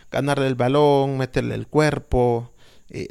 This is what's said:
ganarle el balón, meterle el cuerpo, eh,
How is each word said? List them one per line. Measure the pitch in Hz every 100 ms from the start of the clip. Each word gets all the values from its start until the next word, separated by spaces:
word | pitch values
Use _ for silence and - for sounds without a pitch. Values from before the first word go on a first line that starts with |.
| -
ganarle | - 139 139 135
el |
balón, | 123 123 143 147 139 139 135
meterle | 131 - 117 113
el | 113
cuerpo, | 147 151 131 - 127 123 117 120 - - - -
eh, | - -